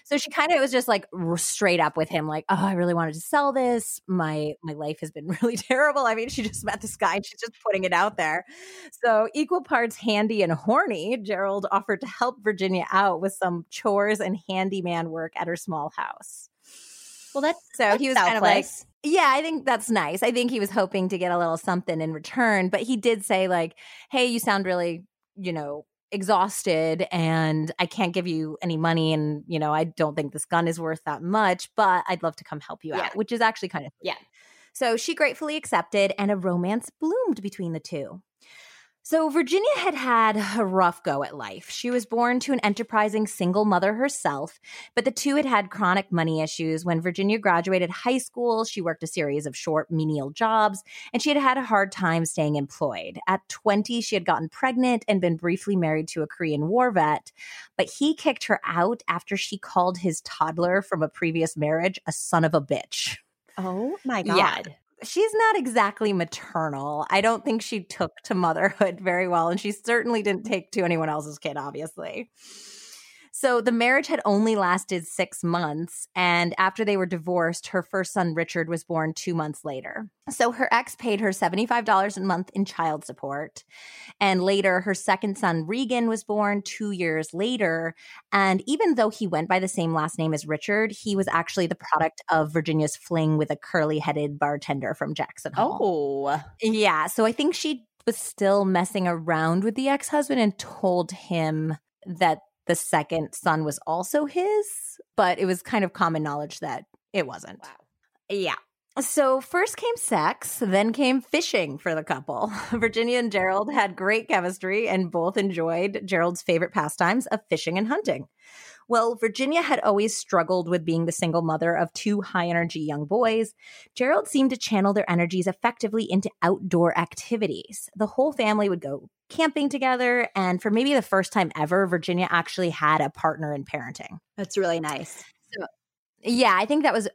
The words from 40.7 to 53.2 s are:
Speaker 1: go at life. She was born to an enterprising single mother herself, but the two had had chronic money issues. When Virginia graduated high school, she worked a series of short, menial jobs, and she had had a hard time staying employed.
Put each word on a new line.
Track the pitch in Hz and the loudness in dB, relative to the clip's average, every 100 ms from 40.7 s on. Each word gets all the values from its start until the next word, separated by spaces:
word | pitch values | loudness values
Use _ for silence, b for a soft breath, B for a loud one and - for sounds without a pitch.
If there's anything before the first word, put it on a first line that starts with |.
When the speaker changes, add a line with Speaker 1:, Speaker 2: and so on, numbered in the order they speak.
| 190 175 - | 4 4 2
Speaker 1:
go | 170 143 | -2 -2
at | 139 143 | -2 -6
life. | 107 170 - | -10 -12 -12
She | - 240 | -8 -2
was | 247 208 | -2 0
born | 226 240 247 | 2 2 2
to | 277 | 0
an | 254 | 2
enterprising | 208 202 220 220 214 214 214 | 2 0 0 2 2 2 -2
single | - 180 196 | 0 0 2
mother | 214 180 190 | 4 4 2
herself, | 214 277 - 165 143 156 - B B B - | 2 -2 0 -2 -2 -6 -12 B B B -2
but | 262 | 0
the | |
two | - 285 285 | 0 2 2
had | 269 | 2
had | 220 190 | 2 0
chronic | 196 185 190 190 | 0 2 2 2
money | 170 165 156 | 0 0 0
issues. | 156 - 160 160 | -2 -2 -2 -2
When | 175 160 | 0 0
Virginia | 175 175 196 220 | 0 0 0 2
graduated | 202 170 175 185 175 | 2 2 2 2 0
high | - 247 262 | -2 0 0
school, | - - 240 226 226 | -2 -2 0 0 -2
she | 202 | -4
worked | 170 160 | -4 -4
a | 160 | -6
series | 180 147 147 151 | -2 -2 -2 -4
of | 135 | -6
short, | - 156 - | -2 0 0
menial | 165 156 151 139 | 0 0 0 -4
jobs, | 151 226 220 214 196 B B B | -2 2 4 4 0 B B B
and | 233 | -2
she | 302 | 2
had | 294 | 2
had | 269 262 | 4 2
a | |
hard | 240 208 196 | 2 4 2
time | - 180 165 160 | 0 0 2 0
staying | - 151 147 | 0 0 0
employed. | 139 - 147 98 82 - | -2 -4 -4 -4 -10 -8